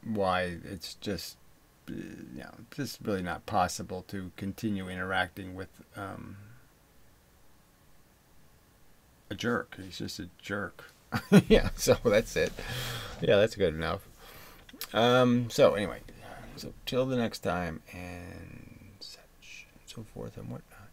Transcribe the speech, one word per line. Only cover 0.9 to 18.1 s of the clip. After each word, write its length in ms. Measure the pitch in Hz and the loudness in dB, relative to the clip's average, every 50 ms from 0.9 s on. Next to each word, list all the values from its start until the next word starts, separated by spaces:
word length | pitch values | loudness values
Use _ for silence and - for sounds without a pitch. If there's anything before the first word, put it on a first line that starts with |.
| - | -12
just 420 | - - 107 98 87 - - - - - - - _ _ _ _ _ _ - | -8 -6 -4 -4 -4 -6 -10 -14 -16 -20 -20 -20 _ _ _ _ _ _ -10
uh, 40 | - - 92 92 92 - - - - | -10 -10 -10 -10 -12 -14 -14 -14 -12
you 60 | 67 | -12
know, 100 | - - - - | -12 -14 -16 -18
it's 160 | - - - | -20 -16 -8
just 220 | - 143 113 - - - | -6 -6 -6 -6 -8 -4
really 200 | - 104 95 90 | -2 -2 0 0
not 240 | 90 82 78 - | -2 -4 -6 -6
possible 560 | - 107 101 90 90 - - 98 87 92 92 92 - | -2 2 2 2 2 0 -6 -8 -8 -8 -10 -10 -10
to 220 | - 98 92 90 - | -10 -10 -10 -10 -10
continue 520 | - 101 98 95 - - 110 104 98 92 92 | -6 -6 -6 -6 -4 -2 -2 -2 -2 -4 -6
interacting 680 | 92 90 92 92 95 95 92 87 - - 95 92 92 | -6 -6 -4 0 2 0 0 0 -2 -10 -10 -10 -10
with, 140 | 92 95 92 - - 80 _ - | -10 -12 -12 -14 -20 -20 _ -12
um, 400 | - 101 98 101 107 107 101 95 98 101 107 120 - - - _ _ _ _ _ - - - - _ _ _ _ - - - - - - _ _ _ _ - - - - _ _ _ _ _ - - - - - - _ _ _ - - - - - _ - _ - - - | -10 -10 -10 -10 -10 -12 -14 -16 -16 -18 -20 -20 -20 -20 -20 _ _ _ _ _ -20 -20 -20 -20 _ _ _ _ -20 -20 -20 -20 -20 -20 _ _ _ _ -20 -20 -20 -20 _ _ _ _ _ -20 -20 -20 -20 -20 -20 _ _ _ -20 -20 -20 -20 -20 _ -20 _ -20 -14 -12
a 40 | 107 | -10
jerk. 420 | 98 - 117 120 107 - - - - 95 | -4 -2 0 0 0 -2 -4 -10 -14 -12
He's 160 | 95 90 - | -12 -8 -8
just 200 | 104 101 - - | -8 -8 -6 -8
a 80 | 90 87 - - | -10 -10 -12 -16
jerk. 460 | - - 101 104 98 87 - - - - - _ _ _ - | -8 -6 -4 -4 -4 -6 -8 -12 -20 -20 -20 _ _ _ -4
<laughs> 360 | - - - 190 202 - - | -4 2 10 10 10 10 10
Yeah, 220 | 220 196 - - - | 6 6 6 4 -2
so 200 | - - - 120 - - | 0 4 4 4 6 6
that's 320 | 120 101 107 117 - - | 6 6 6 4 4 0
it. 160 | - 78 - - - - - - - - - - - - - - - | 0 0 0 0 -6 -8 -8 -6 -6 -6 -6 -6 -8 -8 -10 -8 -2
Yeah, 160 | - - 110 | 4 6 6
that's 180 | 101 104 113 - | 6 6 4 4
good 180 | - 98 87 78 | 2 2 2 2
enough. 260 | 78 82 80 87 101 - - - - - - - - - - - - - - - - - - - | 0 -2 -2 -2 -2 -6 -14 -20 -20 -20 -20 -18 -18 -18 -18 -18 -20 -20 -20 -14 -14 -12 -2 2
Um, 560 | 104 113 120 123 127 127 123 120 123 123 113 | 4 6 6 8 8 6 6 6 4 2 0
so 240 | - - 139 104 - | 4 8 8 8 8
anyway, 260 | 101 104 85 62 55 - - - - - - - - - - - | 6 0 -2 -4 -8 -12 -16 -18 -16 -16 -16 -16 -16 -16 -16 -14
so 160 | - - - - - - | -12 -12 -12 -12 -12 -8
till 200 | - - 123 131 | -2 0 0 2
the 100 | 131 131 | 2 2
next 240 | 123 117 107 - - | 0 0 0 -2 -4
time 420 | - 95 87 90 87 85 78 - - - - | -2 -2 0 0 -2 -4 -6 -8 -12 -14 -12
and 1000 | 90 90 90 | -12 -10 -10